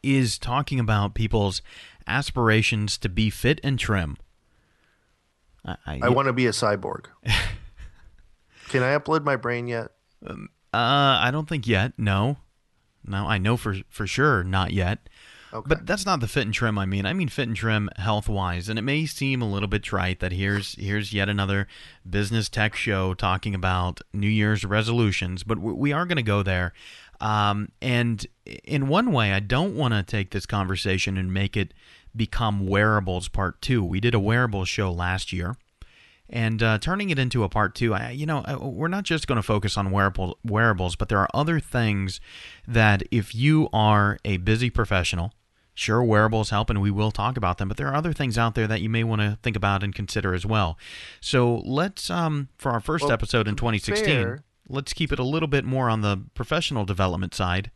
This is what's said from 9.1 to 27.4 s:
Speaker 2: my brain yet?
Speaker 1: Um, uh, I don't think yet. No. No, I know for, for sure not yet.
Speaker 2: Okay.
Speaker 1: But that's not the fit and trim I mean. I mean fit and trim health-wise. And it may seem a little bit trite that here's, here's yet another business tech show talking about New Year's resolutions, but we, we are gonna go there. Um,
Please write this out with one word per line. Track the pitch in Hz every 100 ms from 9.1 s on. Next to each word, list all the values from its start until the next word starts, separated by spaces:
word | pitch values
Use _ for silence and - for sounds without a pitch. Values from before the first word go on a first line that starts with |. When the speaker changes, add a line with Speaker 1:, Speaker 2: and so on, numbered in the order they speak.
| 160
Speaker 2:
my | 143
brain | 131 120 120 120
yet? | 117 - - _ _
Speaker 1:
Um, | - - 50 _ _
uh, | 113 117 143 139 120
I | 120
don't | 147 151
think | 156 113
yet. | 98 120 -
No. | 107 98 117 143 _ _ _ _ _ _
No, | - 98 87
I | 104
know | 101 120
for, | 113 95 -
for | - 98
sure | - 151 113
not | 90 95 87
yet. | 95 90 113 - - - - -
Speaker 2:
Okay. | 110 135
Speaker 1:
But | 160 -
that's | 165 196
not | 165
the | 117
fit | 151
and | 110
trim | - 117 104
I | 95
mean. | 98 98
I |
mean | 190 151
fit | - 120
and | 107
trim | 113 107 101 -
health-wise. | 98 107 110 101 92 87 95
And | 110
it |
may | 123 147 160
seem | - 135 127
a | 110
little | 98 101
bit | 104
trite | - 95 92 92
that | 92
here's, | 90 98 101 95
here's | - 98 104 101
yet | 104 98
another | 101 98 98 98 - - - 92
business | 101 101 113 107
tech | - 107 -
show | - 95 95
talking | 92 98 92 107
about | 98 92 90 90 - -
New | 107 101
Year's | 110 104 107
resolutions, | 98 104 113 120 110 95 92 90
but | 107 110
we, | 104
we | 85 143
are | 143 175
gonna | 160
go | 110 101
there. | 98 92 90 - - - - -
Um, | 107 107